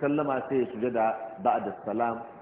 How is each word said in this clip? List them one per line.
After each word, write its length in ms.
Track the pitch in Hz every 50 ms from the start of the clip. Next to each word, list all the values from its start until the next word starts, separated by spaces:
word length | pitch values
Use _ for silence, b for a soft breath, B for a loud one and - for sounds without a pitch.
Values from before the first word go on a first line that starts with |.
sallama 440 | 147 143 147 156 147 143 131 127 - -
sai 120 | 139 131
ya 60 | 120 123
sujada 480 | 120 107 117 123 113 113 110 113 110 - - - - 95
ba'da 320 | 95 117 110 117 104 104 - - -
salam, 360 | 107 101 113 120 117 113 117 - - - -